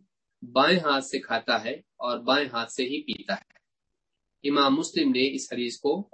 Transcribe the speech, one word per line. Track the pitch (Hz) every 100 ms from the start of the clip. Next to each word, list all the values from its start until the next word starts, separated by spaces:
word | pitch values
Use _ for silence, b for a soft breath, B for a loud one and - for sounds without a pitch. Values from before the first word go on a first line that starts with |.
| _ _ _ _
بائیں | 123 123 147 180
ہاتھ | 156 139 135
سے | 135
کھاتا | - 117 - 117
ہے | 110
اور | 143 - - 120 117
بائیں | 120 135 139
ہاتھ | 117 117
سے | -
ہی | 127 147
پیتا | - 107 -
ہے۔ | 98 - _ _ _ _ _ _ _ _ _ 143
امام | 147 139 143
مسلم | 170 - 143
نے | 127 135 135
اس | -
حدیث | 123 120 117
کو | 143 170 202